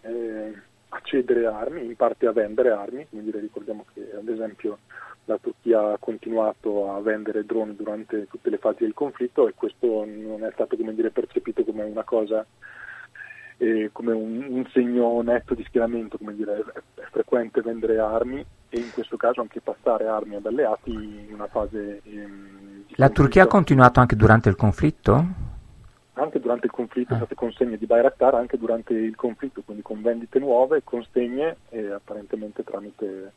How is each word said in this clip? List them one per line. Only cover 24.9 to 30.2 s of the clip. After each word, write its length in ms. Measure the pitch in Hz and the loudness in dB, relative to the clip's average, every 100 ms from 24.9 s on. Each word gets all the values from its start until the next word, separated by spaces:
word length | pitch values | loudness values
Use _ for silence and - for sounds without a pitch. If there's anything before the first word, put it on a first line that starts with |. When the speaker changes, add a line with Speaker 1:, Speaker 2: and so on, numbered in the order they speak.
| - - 113 170 185 - - - - - _ _ | 2 4 4 4 -2 -8 -10 -16 -20 -20 _ _
Speaker 1:
Anche 260 | - 151 139 | -4 -2 0
durante 260 | 120 120 120 | 0 0 0
il 60 | |
conflitto, 420 | - 117 - 123 | -4 -4 -2 -2
Speaker 2:
Ah. 20 | 120 | -2
Speaker 1:
state 180 | 113 | -2
consegne 420 | - 120 - 123 110 | -4 -4 0 -2 0
di 100 | 110 | 2
Bayraktar 480 | 117 131 - 127 | 6 6 6 4
anche 220 | 127 123 123 | 4 0 -4
durante 380 | 113 113 110 | -2 -2 0
il 220 | 113 110 110 | -2 0 -2
conflitto, 460 | 120 110 135 - | -4 -4 -10 -10
quindi 200 | - 107 | -12 -14
con 200 | - 107 | -10 -2
vendite 360 | 110 117 | -2 -2